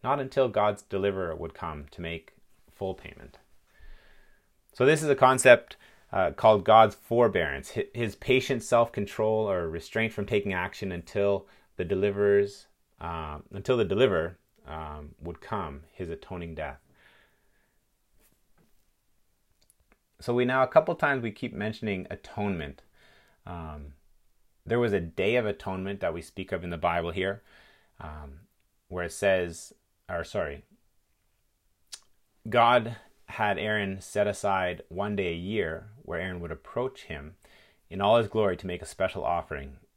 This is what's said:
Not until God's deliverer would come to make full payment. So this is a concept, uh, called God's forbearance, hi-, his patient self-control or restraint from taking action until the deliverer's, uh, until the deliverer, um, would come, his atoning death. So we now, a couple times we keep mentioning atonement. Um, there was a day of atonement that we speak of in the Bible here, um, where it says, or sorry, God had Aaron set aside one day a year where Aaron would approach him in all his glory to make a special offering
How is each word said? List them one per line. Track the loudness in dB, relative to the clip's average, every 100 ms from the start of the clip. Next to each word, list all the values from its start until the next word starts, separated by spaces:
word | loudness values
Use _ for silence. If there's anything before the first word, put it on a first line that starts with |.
Not | -2 -2
until | -2 0 2
God's | 4 0 0
deliverer | -6 -2 0 0 -4 -6
would | -10
come | -8 -8 -8 -14
to | -12
make | -10 -10 -12 _ _ _ _
full | -10 -8
payment. | -8 -14 -18 -20 -20 _ -20 _ _ -20 -20 -20 -20 _ _ _ _ _
So | 2 4
this | 4
is | 2
a | 6
concept, | 6 8 10 10 8 -20 -20 _ _
uh, | 0 0
called | 6 6 6
God's | 8 8 8 4
forbearance, | -2 2 4 4 0 -4 -8
hi-, | -8 -6
his | -4 -6 -6
patient | 0 0 2 -4
self-control | 2 2 2 -2 -6 -2 0 0 0
or | -2 -2
restraint | -8 -6 -2 -2
from | -4 -2
taking | -2 0
action | -4 -4 -6 -8
until | -8 -6 0 0 0 -4 -20 _ -8
the |
deliverer's, | -4 0 0 2 4 4 2 -6 -20 _ _ _
uh, | -10 -8 -8 -12 -14
until | -12 -2 0
the |
deliverer, | 2 4 4 2 -2 -8 _ _ -14
um, | -12 -12 -12 -16 -14
would | -14 -12
come, | -8 -8 -8 -12 -18
his | -12 -10
atoning | -10 -12 -12 -10 -10
death. | -10 -12 _ _ _ _ _ _ _ _ _ _ _ _ _ _ _ _ _ _ _ _ _ _ _ _ _ _ _ _ _ _ _ _ _ _
So | -2
we | 0 2
now, | 2
a | 6
couple | 4 4 0
times | 0 0
we | -4
keep | -8 -10
mentioning | -6 -6 -4 -4 -4 -6
atonement. | -12 -12 -6 -4 -4 -6 -14 _ _ _ _ _ _ -14
Um, | -12 -12 -14 -16 -20 _ _ _ _ _ _ -2
there | 0
was | 2
a | 0
day | -2 -2 2 2
of | 0
atonement | -4 -6 -6 -6 -4
that | -4
we | -4
speak | -10 -12 -8
of | -6
in | -6
the | -2
Bible | 0 0 -2
here, | -2 -4 -4 _ -20 -20 _ _ _
um, | -16 -14 -16 -20 _ _ _ _ _
where | -8
it | -8
says, | 0 2 2 0 -8 -18 _ _ _ -10
or | -8
sorry, | -6 -4 -6 -8 _ _ _ _ _ _ _ _ _ _ _ _ _ -20 _ _ _ _ 0
God | 4 6 6 2 -12 -18 _ -16
had | -2 -2 0
Aaron | 0 -2 -2 -6
set | -6 -2 -2
aside | 0 0 0 0 -4 -10
one | -6 -4 -2
day | -2
a | -4
year | -4 -4 -4 -6 -12 -20
where | -10 -8
Aaron | -6 -8
would | -10
approach | -12 -8 -6 -6 -8
him | -14 -12 -12 -20 _ -20 _ _ _
in | -2
all | 4 4
his | 4
glory | 0 0 0
to | -6
make | -10
a | -12
special | -4 -4 -2
offering | -2 -2 -4 -10 -12 -18 _